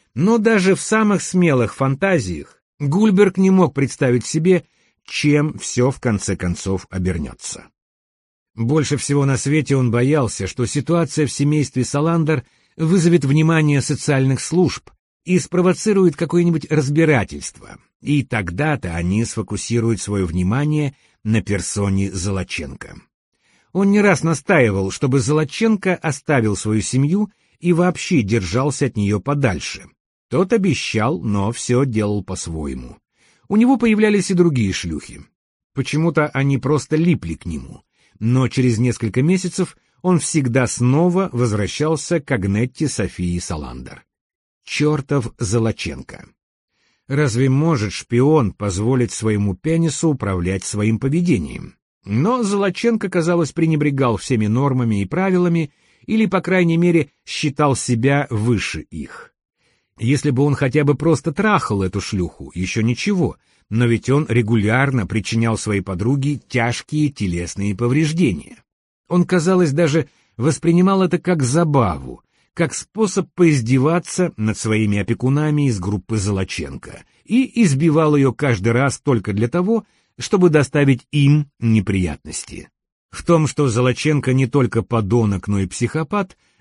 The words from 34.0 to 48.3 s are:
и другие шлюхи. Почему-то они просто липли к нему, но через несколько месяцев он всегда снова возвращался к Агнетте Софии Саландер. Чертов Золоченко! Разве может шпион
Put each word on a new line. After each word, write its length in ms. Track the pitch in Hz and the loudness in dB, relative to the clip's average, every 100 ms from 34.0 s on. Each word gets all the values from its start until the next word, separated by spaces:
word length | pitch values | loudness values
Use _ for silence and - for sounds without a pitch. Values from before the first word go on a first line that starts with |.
| 214 208 180 | 4 2 2
и 40 | |
другие 380 | 180 170 131 98 | 2 2 2 0
шлюхи. 500 | - 85 76 - - - _ _ _ _ | -2 -6 -8 -12 -20 -20 _ _ _ _
Почему-то 540 | 143 131 147 165 156 147 | -10 -4 -2 0 0 -2
они 300 | 135 139 135 | 0 0 0
просто 380 | 131 147 - 156 | 0 -2 0 0
липли 380 | 175 135 82 | 2 0 -2
к 100 | 78 | -8
нему, 380 | 87 76 64 - _ _ _ - | -8 -10 -12 -18 _ _ _ -6
но 300 | 110 127 123 | 0 2 0
через 300 | - 127 110 | 0 0 2
несколько 440 | 123 110 110 123 | 0 -2 -4 0
месяцев 540 | 151 190 180 - 180 - _ _ | 0 0 -2 -6 -6 -8 _ _
он 160 | 185 170 | 0 0
всегда 480 | - 160 131 131 120 | 0 -2 0 0 0
снова 640 | - 123 143 180 180 196 | 0 2 4 2 2 -2
возвращался 880 | 120 120 104 101 - 151 156 - 170 | -2 -2 -2 -4 -2 -2 -2 -2 -4
к 100 | - | -2
Агнетте 580 | 120 98 104 127 - 147 | -2 0 0 -2 -2 -4
Софии 500 | - 92 - 90 87 | -4 -6 -4 -4 -4
Саландер. 680 | - 78 71 65 64 - _ _ _ _ _ _ | -6 -8 -10 -14 -16 -20 _ _ _ _ _ _
Чертов 680 | - - 151 151 - 143 110 - | -10 -2 0 0 -2 -4 -4 -6
Золоченко! 880 | 98 117 113 - 85 65 - - - _ _ _ _ _ _ _ - | -2 0 0 -2 -8 -10 -14 -18 -20 _ _ _ _ _ _ _ -6
Разве 400 | 139 143 113 135 | -2 0 2 2
может 460 | 135 165 139 104 | 2 2 0 -2
шпион 580 | - - 117 139 | -6 -2 2 4